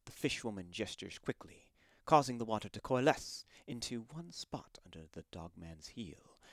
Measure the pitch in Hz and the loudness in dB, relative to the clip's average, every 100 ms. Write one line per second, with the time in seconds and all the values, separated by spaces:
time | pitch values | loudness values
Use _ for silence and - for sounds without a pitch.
0 | - - 143 - 120 101 87 92 104 - | -18 -2 0 0 -4 -4 -6 -4 -4 -4
1 | 95 - - - 90 - - _ _ - | -8 -8 -4 -6 -6 -18 -20 _ _ -8
2 | - 156 131 120 113 107 104 - - 127 | 6 8 8 2 0 0 -2 -6 2 6
3 | 139 - - - - - - 120 - 120 | 8 6 2 -10 -12 -16 -8 -6 -4 -4
4 | 113 156 170 - - 139 - - - 80 | -6 -10 -10 -10 -8 -8 -10 -18 -16 -14
5 | 82 - - 90 85 90 85 80 - - | -12 -12 -10 -10 -10 -10 -14 -12 -12 -10
6 | 95 - - - - | -10 -10 -18 -20 -20